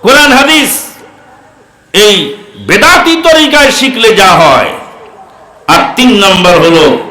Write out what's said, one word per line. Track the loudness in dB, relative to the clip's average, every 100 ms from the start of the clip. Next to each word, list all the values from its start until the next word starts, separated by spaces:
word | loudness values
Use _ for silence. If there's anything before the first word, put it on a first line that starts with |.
কোরআন | 2 2 2
হাদিস | 2 2 0 -2 -6 -12 -20 -20 -20 -20 -20 _ _ _ _ _
এই | -2 0 0 -4 -10 -18 -16
বেদাতি | -4 0 2 2 0 0
তরিকায় | 2 2 2 2 0
শিখলে | 0 -4 0 0 2
যা | 2
হয়। | 2 2 2 -2 -8 -16 -20 -20 -20 -20 -20 -20 -14 -2
আর | -2 -2 0
তিন | 0 2
নম্বর | 0 0 2
হলো | 2 2 2 2 0 -6